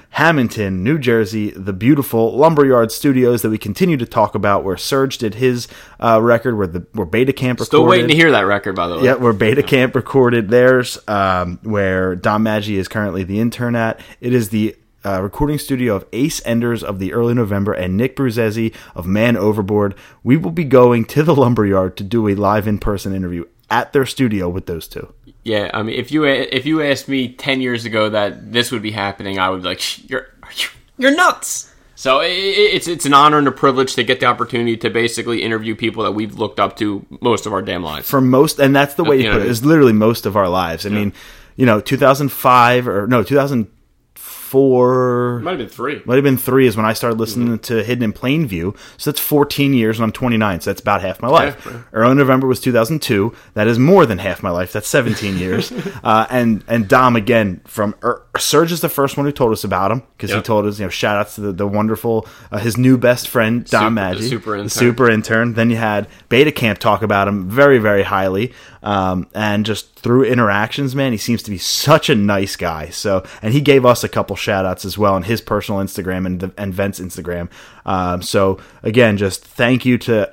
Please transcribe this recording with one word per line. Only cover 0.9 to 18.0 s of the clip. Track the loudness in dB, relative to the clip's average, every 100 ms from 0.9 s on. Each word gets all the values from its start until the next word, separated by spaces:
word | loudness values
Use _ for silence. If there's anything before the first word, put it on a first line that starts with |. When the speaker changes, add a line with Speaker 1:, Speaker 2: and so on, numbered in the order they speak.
| 0
Speaker 1:
Jersey, | 2 2 0 -2 -6
the | -6 -8
beautiful | -2 2 2 2 0 0 4
Lumberyard | 4 6 4 4 2
Studios | 0 0 2 4 2
that | 0
we | -4
continue | -6 -2 0 0
to | -2
talk | 0 0 0
about, | 0 0
where | -2 -6
Surge | -2 0 0 -2
did | -6 0
his, | 0 0 -6 -18 -20 -4
uh, | 2 4
record, | 6 2 2 -2
where | -4
the, | -6 -10
where | -8 -4
Beta | 0 0
Camp | 0 -2 -4
recorded. | 0
Speaker 2:
Still | 4 6
waiting | 4 4
to | 4
hear | 6
that | 4
record, | 4 0 -2 -4
by | -2
the | 0
way. | 2
Speaker 1:
Yeah, | 2
where | 2
Beta | 2 2 2
Camp | 2 2 2 -2
recorded | 0 2 4 2 2
theirs, | 4 6 4 0 -8 -6
um, | -2 0 0 -4 -8
where | -6 -2 0 0 -2 -2
Dom | -2 0 0
Maggi | -2 -2 -4
is | -4
currently | -4 -4 -4
the | -4 -2
intern | -2 -2 -4 -2
at. | -4 -6 -14 -12
It | -2
is | -2 0
the, | -2 -2 -6 _ _ -6
uh, | -4
recording | -6 -4 -4 -4
studio | -4 -4 -2 -2
of | -4
Ace | -4 -4 -4 -4
Enders | -2 -2 -4
of | -6 -6
the | -4
Early | -2 -2 0
November | -2 -2 -2
and | -4 -2
Nick | -2